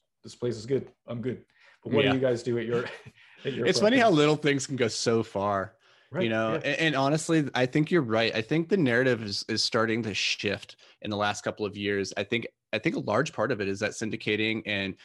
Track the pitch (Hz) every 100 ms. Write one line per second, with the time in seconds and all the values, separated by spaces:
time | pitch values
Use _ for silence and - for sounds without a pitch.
0 | _ _ 117 - 123 107 113 131 - _
1 | - 120 123 107 - _ - _ 113 139
2 | - 131 131 117 123 117 110 120 120 -
3 | - - - - 143 120 139 180 208 262
4 | 226 151 147 151 147 139 131 127 113 -
5 | 123 113 110 98 101 98 92 _ _ _
6 | - 135 117 110 113 110 139 - 160 135
7 | 139 156 - 160 135 123 127 151 156 175
8 | 117 110 113 113 - 156 165 196 135 120
9 | 131 113 107 101 - 107 - 113 113 113
10 | 110 90 - - 101 95 - - - -
11 | 104 104 104 104 113 - 101 101 101 101
12 | 95 - 101 117 - _ - 110 160 226
13 | 127 107 156 - 156 107 98 98 104 -
14 | 110 113 113 107 110 110 104 101 98 -